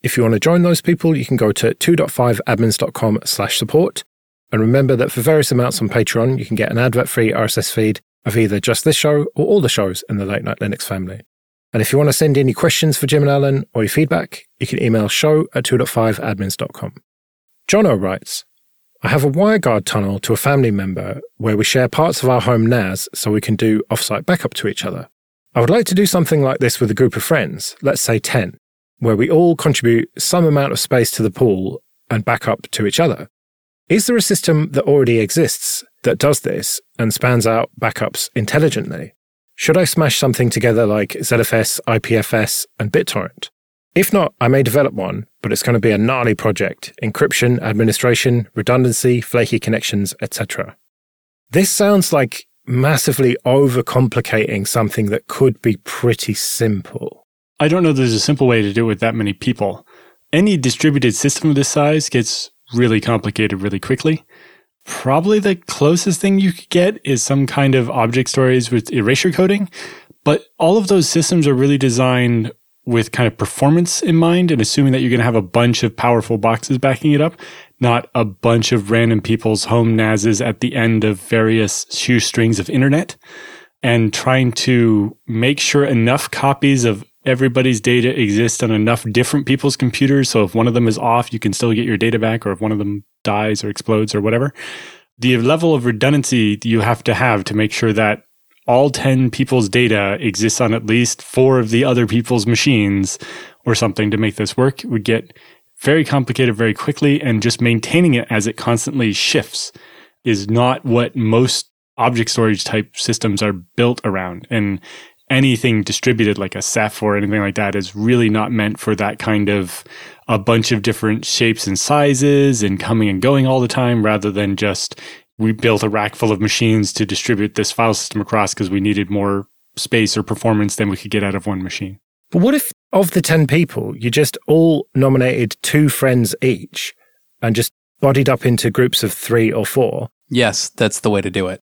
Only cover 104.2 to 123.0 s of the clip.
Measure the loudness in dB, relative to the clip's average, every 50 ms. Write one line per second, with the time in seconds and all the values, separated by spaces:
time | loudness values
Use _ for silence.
104.2 | 0 -2 -2 -4 -6 -4 0 0 0 0 0 -4 -8 -4 -4 -2 0 0 0 0
105.2 | -2 -8 -20 -20 -20 -20 -20 _ _ _ _ -4 0 2 2 2 2 0 0 -2
106.2 | 0 -2 0 0 0 0 2 0 0 -2 -2 -2 -4 -6 -4 0 0 0 0 0
107.2 | 0 -2 -2 0 0 -2 -2 0 0 0 0 0 -2 0 2 2 4 4 2 0
108.2 | 0 -2 -2 -2 -2 -2 -6 -4 -2 -2 -2 0 -2 -4 -2 -2 -2 0 0 -2
109.2 | -2 0 0 -2 -2 -2 -10 -10 -10 -12 _ -20 -20 -20 -20 -20 -20 _ _ _
110.2 | _ -2 -2 -2 0 0 2 2 2 2 0 -2 -2 0 0 0 0 -2 -2 -2
111.2 | 0 2 2 2 2 2 -2 -4 -6 _ _ _ _ _ _ -2 -2 0 0 0
112.2 | -2 -2 0 0 2 2 0 -2 -4 -4 -4 -4 -4 -6 _ -8 -4 -4 -4 -2
113.2 | -2 -4 -2 -2 -2 -2 -4 -6 -10 _ _ 0 0 0 0 -2 -4 -4 -4 -4
114.2 | -6 -8 -10 -12 -10 _ -4 -2 -2 -2 -4 -6 -8 -16 -20 -20 -20 -20 _ _
115.2 | _ _ 2 2 4 2 2 2 2 0 2 2 0 -2 -6 -2 0 0 2 2
116.2 | 2 0 0 -2 -6 -8 -8 -8 -6 -4 -2 0 -2 -2 -2 -2 -2 0 0 0
117.2 | 0 -2 -2 -2 -2 -2 -2 -2 -4 -2 -2 -4 -6 -8 -8 -2 0 2 2 4
118.2 | 4 2 2 0 -2 -2 -2 -2 -2 -2 -4 -4 -2 -2 -2 0 -2 -4 -4 -6
119.2 | -4 -2 0 0 0 0 0 -2 -2 -6 -10 -16 -18 -20 -20 -20 -20 -20 -20 -18
120.2 | _ -2 -2 0 2 2 2 2 2 0 -2 0 0 -2 -2 0 -2 -2 -2 -2
121.2 | -4 -6 -2 0 0 0 0 -2 -4 -4 -4 -4 0 0 2 2 4 2 2 2
122.2 | 2 4 4 4 4 2 2 2 0 -2 -2 -2 -2 -2 0 2